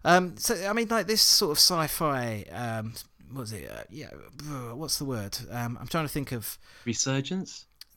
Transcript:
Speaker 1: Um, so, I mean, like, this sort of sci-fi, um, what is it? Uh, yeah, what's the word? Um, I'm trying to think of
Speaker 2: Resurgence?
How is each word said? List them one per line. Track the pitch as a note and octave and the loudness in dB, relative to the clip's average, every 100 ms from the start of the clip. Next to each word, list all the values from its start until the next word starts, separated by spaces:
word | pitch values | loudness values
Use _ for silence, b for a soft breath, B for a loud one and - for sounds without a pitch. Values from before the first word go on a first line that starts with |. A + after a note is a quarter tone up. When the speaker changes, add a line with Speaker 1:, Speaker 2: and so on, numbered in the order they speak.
Speaker 1:
Um, | D3+ F3+ F3+ - | 6 6 4 0
so, | - F3+ G3 | 0 2 0
I | |
mean, | A3+ A3+ | 0 2
like, | A3+ F3+ | 0 2
this | A3 | 4
sort | - - F#3 | 6 6 4
of | D3 | 6
sci-fi, | - E3+ D3+ - D#3+ C3+ A#2+ G#2+ - | 6 6 0 2 2 2 0 -4 -6
um, | F2 A#2+ A2+ A2 A#2 - _ - | -6 -4 -4 -6 -10 -14 _ -14
what | C3 | -10
is | G#2 | -8
it? | G#2+ B1+ | -10 -10
Uh, | A1+ - | -12 -12
yeah, | B2 C#3 - - - D3 C#3+ A#2+ | -14 -14 -16 -16 -12 -8 -8 -8
what's | B2 D#3 - | -8 -2 -2
the | C#3 | 0
word? | A#2+ G2+ - A2 | -2 -4 -6 -6
Um, | A#2+ A#2+ A#2+ | -4 -4 -6
I'm | - | -4
trying | E3+ D3 | -2 0
to | |
think | D#3 C3+ | -4 -4
of | B2 G#2 - B B A#2+ | -4 -6 -10 B B -4
Speaker 2:
Resurgence? | A2+ C3+ C3+ C3+ F#3 F3+ - - _ - | -2 2 0 0 -4 -6 -12 -18 _ -20